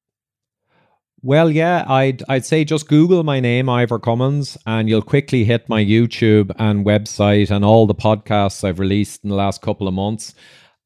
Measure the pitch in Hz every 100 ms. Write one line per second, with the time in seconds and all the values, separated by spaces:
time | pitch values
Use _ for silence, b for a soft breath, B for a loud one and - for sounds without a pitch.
0 | _ _ _ _ _ _ _ _ _ _
1 | _ _ 123 143 165 151 165 175 - 131
2 | 135 127 - 135 - 160 151 156 151 151
3 | 165 180 156 135 123 120 131 123 120 117
4 | 117 117 131 143 139 - - 113 110 110
5 | 104 143 147 131 107 117 - 113 101 110
6 | 117 - 113 107 101 - 110 104 101 104
7 | 104 - 101 104 101 101 101 113 110 107
8 | 110 107 - 104 98 - 101 87 95 101
9 | 101 - 101 98 98 95 - 101 98 92
10 | 101 113 - b b b b b